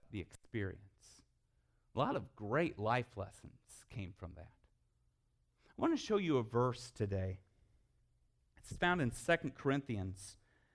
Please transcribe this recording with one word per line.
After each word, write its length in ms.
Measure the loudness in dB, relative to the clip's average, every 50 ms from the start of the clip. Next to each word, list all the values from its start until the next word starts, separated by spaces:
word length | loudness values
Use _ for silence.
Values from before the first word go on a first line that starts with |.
| _ -12 -8
the 80 | -8
experience. 1040 | -8 -10 -12 -20 _ -8 -4 -4 -4 -4 -6 -10 -16 -20 _ _ -20 -20 -20 -20 -20 _ _ _ _ _ _ _ _ _ _ _ _ _ 0
A 40 | 0
lot 160 | 0 2 0
of 220 | -2 -4 -6 -12
great 420 | -10 -4 0 2 2 2 0 -2 -2
life 380 | 0 0 0 0 0 -4 -6
lessons 680 | -10 -10 -10 -10 -18 -20 -20 -20 -20 _ -20 -20 -20 -18 -12
came 220 | -10 -8 -8 -8 -10
from 220 | -12 -14 -14 -14
that. 180 | -14 -18 -20 -20 _ _ _ _ _ _ _ _ _ _ _ _ _ _ _ _ _ _ _ _ _ _ _ -6
I 60 | 0 2
want 100 | 2 2
to 40 |
show 220 | 2 0 2 2 2
you 200 | 4 4 4 2
a 60 | 2
verse 480 | 2 2 2 2 2 0 -2 -8 -10 -4
today. 480 | -2 -2 0 0 0 -2 -2 -4 -6 -12 _ _ _ _ _ _ _ _ _ _ _ _ _ _ _ _ _ _ _ _ _ _ -20
It's 180 | -14 -10 -4
found 260 | 2 4 4 6 6 4
in 80 | 2
Second 460 | 0 -2 2 2 2 4 2 -2 -6
Corinthians 800 | -2 0 2 2 2 2 -2 -4 -2 -2 -4 -6 -8 -12 -18 -18 -20 _ _ _ _ _ _ _